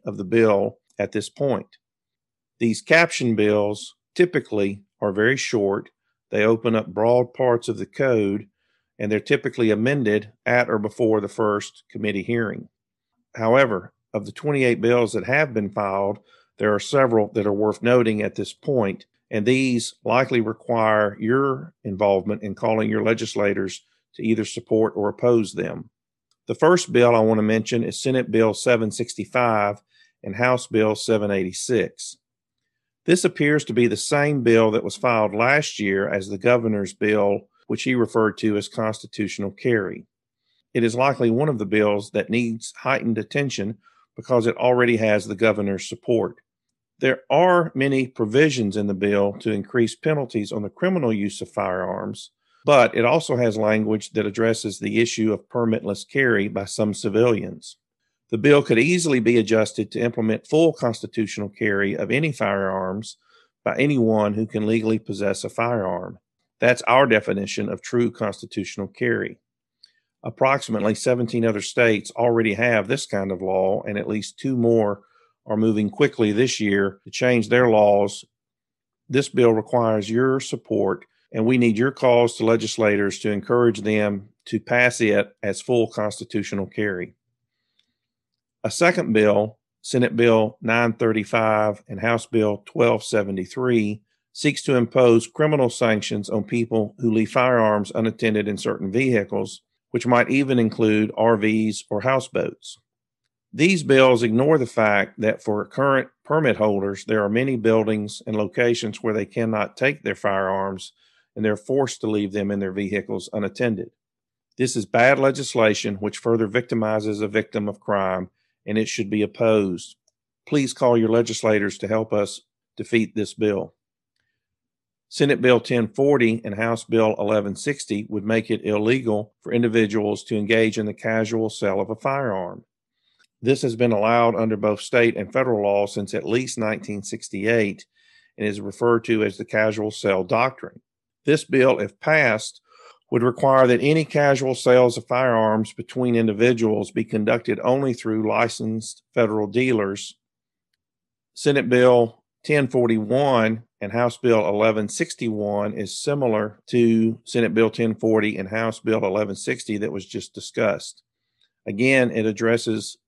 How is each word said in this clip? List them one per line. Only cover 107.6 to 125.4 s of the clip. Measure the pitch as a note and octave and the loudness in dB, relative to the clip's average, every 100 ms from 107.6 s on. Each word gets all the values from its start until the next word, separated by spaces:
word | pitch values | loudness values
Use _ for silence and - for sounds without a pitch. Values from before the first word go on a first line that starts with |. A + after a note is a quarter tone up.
| A2 A2 G#2+ G#2+ G#2 - - | 2 2 2 -2 -4 -10 -6
and | G#2+ | -4
locations | G#2 - A#2+ A#2 A2+ G#2 | -4 0 0 0 -4 -6
where | A#2 | -4
they | G#2+ G2+ | -4 -4
cannot | - A2+ G#2+ G2 - | -4 -2 -2 -4 -2
take | C3 D3 | -2 -2
their | - G2 | -6 -4
firearms, | G#2 G2 F#2+ F#2+ G2 F#2+ - _ _ _ _ - | -2 -2 -2 -2 -4 -8 -14 _ _ _ _ -4
and | G#2+ | -2
they're | G#2 | -2
forced | - C3+ C3 - | -2 -2 -2 -4
to | A2 | -4
leave | G#2+ G2+ | -2 -2
them | G#2 G2+ | -4 -4
in | G2+ | -4
their | F#2+ | -4
vehicles | F#2 G2 G2+ F#2 G2+ - | -4 -4 -4 -6 -8 -8
unattended. | A2 G2 - B2 G2 F2+ _ _ _ _ _ _ - | -6 -6 -4 -4 -4 -8 _ _ _ _ _ _ -6
This | B2+ B2 | -4 -4
is | G2+ | -2
bad | A#2 B2 C3+ | 2 4 4
legislation | C3+ C3+ C3+ B2 A2 G2+ G#2+ G2 | 2 0 -4 2 2 2 -4 -6
which | G#2 - | -6 -4
further | A#2 A#2 A2 | 0 0 0
victimizes | A2+ A#2+ A#2 G#2+ A2 G#2+ G#2 | -2 -2 -2 -2 -2 -2 -4
a | G#2+ | -2
victim | G#2+ G#2 A2 G#2 | -2 -4 -4 -6
of | G2+ | -6
crime, | - G2+ F#2+ F#2 F2+ _ _ _ - | -4 -2 0 -2 -6 _ _ _ -4
and | G#2+ | -2
it | A2 | -2
should | - G2+ | -4 -4
be | G#2+ | -2
opposed. | G#2 - A#2 A2 G2 F2 - - _ _ _ _ - | -2 0 2 2 2 -4 -10 -20 _ _ _ _ -4
Please | D3+ C3 | -2 -2
call | - C3 A#2+ | 0 2 4
your | A2+ | 4
legislators | A#2 A#2+ A2+ A2+ G#2+ G2+ - | 2 0 -2 0 0 0 -4
to | G2+ | -4
help | A2 G#2+ | -4 -2
us | G#2 G2+ - - _ _ - | -2 -2 -6 -20 _ _ -16
defeat | A#2 A#2 G#2+ | -2 0 0
this | A2 G2+ - | -4 -8 -2
bill. | G#2+ G2 - _ _ _ _ _ _ _ _ _ _ _ _ _ _ | -2 -2 -6 _ _ _ _ _ _ _ _ _ _ _ _ _ _
Senate | - C#3+ C3+ | 0 0 4